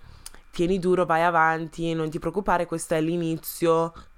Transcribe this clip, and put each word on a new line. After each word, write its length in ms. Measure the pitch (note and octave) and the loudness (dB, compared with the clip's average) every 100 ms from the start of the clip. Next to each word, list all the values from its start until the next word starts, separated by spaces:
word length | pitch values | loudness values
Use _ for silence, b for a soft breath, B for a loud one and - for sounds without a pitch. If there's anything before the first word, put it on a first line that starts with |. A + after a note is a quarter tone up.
| B B B B - | B B B B -12
tieni 280 | - E3+ F#3+ | -2 0 0
duro, 240 | F3+ F3+ E3+ | 2 2 2
vai 160 | D#3+ | 4
avanti, 720 | E3+ E3+ D#3+ D#3+ D#3+ - E3+ | 4 4 4 2 -4 -6 -4
non 160 | D#3+ D#3 | -2 -4
ti 80 | D#3 | -4
preoccupare, 480 | E3 F3 G3+ F3 E3+ | -4 -4 0 0 0
questo 280 | E3 - | -4 -2
è 60 | D#3+ | 0
l'inizio, 920 | D#3+ F3 E3 D#3+ - - E3 E3 E3 - B | 0 -2 -2 -4 -8 -2 2 2 0 -6 B